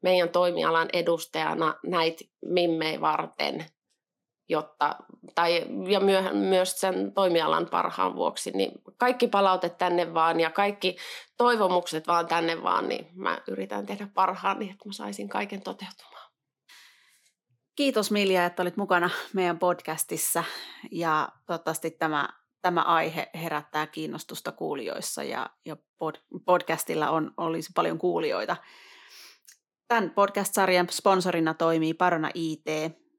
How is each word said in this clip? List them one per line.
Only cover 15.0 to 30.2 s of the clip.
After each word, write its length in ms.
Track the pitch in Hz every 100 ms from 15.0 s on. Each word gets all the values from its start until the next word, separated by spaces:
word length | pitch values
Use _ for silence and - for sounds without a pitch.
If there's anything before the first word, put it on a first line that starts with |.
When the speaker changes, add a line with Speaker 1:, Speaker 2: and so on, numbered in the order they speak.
| 208 202 202
Speaker 1:
kaiken 340 | 202 202 196
toteutumaan. 640 | 196 220 190 - - - - _ _ _ _ - - _ _ _ _ _ _ _ _ -
Speaker 2:
Kiitos 340 | 285 233 202
Milja, 360 | 208 196 185 175
että 160 | 175
olit 140 | 180 175
mukana 340 | 202 180 175 - -
meidän 260 | 190 180 170
podcastissa 840 | 180 175 - 160 - 165 - 170 165 - - - -
ja 380 | 160 170 156 143 - _
toivottavasti 440 | 170 - 160 165
tämä, 380 | - 160 151 139 - _ _
tämä 200 | 185 175
aihe 480 | - 165 160 165 -
herättää 520 | - 170 151 151 156 151
kiinnostusta 680 | - 156 - - 175 -
kuulijoissa 680 | - 160 143 101 - - -
ja, 280 | 143 - - _
ja 120 | - 151
pod-, 640 | _ _ 160 151 _ 156
podcastilla 680 | - 180 - 160 - 160 147
on, 240 | 160 156 -
olisi 340 | 165 165 156
paljon 240 | - 165 165
kuulijoita. 580 | 180 170 160 - 110 175 - - - - - - - - - - _ _ _
Tän 220 | 233 185
podcast-sarjan 760 | -